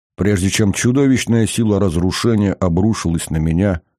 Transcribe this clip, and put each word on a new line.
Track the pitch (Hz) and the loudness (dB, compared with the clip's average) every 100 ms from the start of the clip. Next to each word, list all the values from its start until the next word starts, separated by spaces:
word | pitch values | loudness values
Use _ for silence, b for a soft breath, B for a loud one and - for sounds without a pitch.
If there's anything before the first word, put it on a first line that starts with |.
| _ - | _ -2
прежде | 98 98 95 | 0 0 0
чем | - 101 | 0 0
чудовищная | - 120 135 135 123 - 117 107 | 0 0 2 2 0 0 0 0
сила | - 110 98 | 0 0 2
разрушения | 98 80 92 - 120 107 98 | 0 0 -2 0 0 0 0
обрушилась | - 90 85 110 104 85 82 - | 0 0 0 0 0 -2 -4 -4
на | 80 | -4
меня, | 80 82 101 85 _ | 0 0 0 -2 _